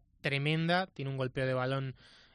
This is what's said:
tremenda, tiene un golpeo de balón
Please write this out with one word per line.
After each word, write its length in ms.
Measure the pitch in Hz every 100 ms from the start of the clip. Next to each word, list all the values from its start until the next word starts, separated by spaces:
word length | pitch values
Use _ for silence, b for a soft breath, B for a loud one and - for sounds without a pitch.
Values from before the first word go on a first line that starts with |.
| _ _
tremenda, 680 | 147 139 143 160 165 180 185
tiene 240 | - 135
un 80 | 135
golpeo 300 | 131 135 131
de 60 | 127
balón 400 | 127 135 135 - b b b